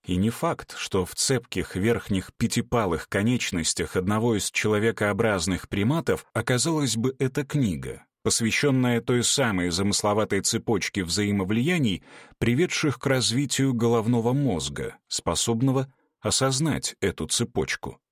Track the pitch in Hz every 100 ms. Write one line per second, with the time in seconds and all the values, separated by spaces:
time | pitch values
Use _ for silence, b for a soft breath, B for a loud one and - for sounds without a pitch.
0 | - 90 107 - 170 - - - - 98
1 | 90 - - 131 - 95 80 92 107 117
2 | - 98 - _ 117 120 - 120 101 85
3 | - 98 107 123 - 90 78 - 85 98
4 | 92 107 120 107 - - 110 104 113 98
5 | 104 101 113 98 87 87 - 98 104 170
6 | 143 92 - 110 113 123 156 156 135 110
7 | 120 135 131 - 139 151 113 73 64 -
8 | _ _ 110 - 113 - 147 131 123 120
9 | 117 123 113 - 123 92 87 87 101 95
10 | 104 104 101 98 92 113 - 104 - 101
11 | 85 90 101 101 92 110 139 180 120 85
12 | B B B - 113 123 175 - 151 -
13 | 143 131 117 120 143 - 135 120 117 117
14 | 107 123 113 135 139 85 71 69 65 -
15 | _ - - 82 - 117 135 131 135 b
16 | b b 107 - 135 131 160 73 - -
17 | 98 - 78 - 117 - 69 - - -
18 | _